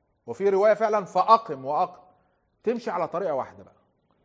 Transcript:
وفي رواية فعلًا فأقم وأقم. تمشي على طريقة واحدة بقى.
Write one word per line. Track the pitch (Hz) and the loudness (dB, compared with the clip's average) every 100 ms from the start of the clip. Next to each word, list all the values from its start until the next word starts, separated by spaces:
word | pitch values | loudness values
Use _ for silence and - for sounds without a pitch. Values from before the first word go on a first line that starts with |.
| _ _ - | _ _ -14
وفي | 117 196 | -4 0
رواية | 190 214 | 4 4
فعلًا | 208 220 208 | 2 0 -2
فأقم | 180 180 185 226 - 135 | -2 0 4 4 2 -10
وأقم. | 131 151 180 - - _ _ _ _ _ | -4 -4 -4 -6 -20 _ _ _ _ _
تمشي | 208 233 226 | -6 -4 -4
على | 175 160 | -4 -4
طريقة | 170 190 | -4 -2
واحدة | 139 113 95 | -2 -4 -10
بقى. | 92 _ _ _ _ _ | -20 _ _ _ _ _